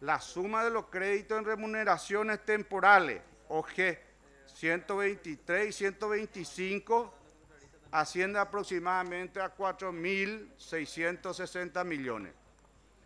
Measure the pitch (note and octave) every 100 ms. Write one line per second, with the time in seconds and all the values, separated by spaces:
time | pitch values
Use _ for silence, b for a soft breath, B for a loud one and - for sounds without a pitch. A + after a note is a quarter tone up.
0 | C#3 D3 - F3 G3 A3 A#3 A3+ - F#3
1 | G3 G3+ - A3 G#3+ G#3+ G#3+ A3 G#3 E3
2 | - G3+ A3 G#3 - G#3+ - G3 F#3+ G3+
3 | D#3+ G2 - - - D#3 D#3 - F#3 D#3+
4 | - - - - C#3 - D#3+ E3+ F3 G3
5 | G3+ G3+ E3+ D3 - F3+ G#3+ - G3 F#3
6 | G#3+ G#3+ G#3+ G3 D#3+ - F#3 G3+ - A#3
7 | A#3 - - - - - - - - D#3
8 | D3 F3+ F#3+ G3+ G3 G3+ F#3+ F3+ F3 F#3
9 | F3+ F3 F3+ G3 F#3+ - F#3+ F#3 F#3+ E3+
10 | F3 G3 G3 A3 G#3 - - E3 C#3+ D#3
11 | E3+ F3 F#3+ F3 F3+ F3+ F3 F3+ F3+ D3+
12 | C3 A2 F#2 - - _ - - - -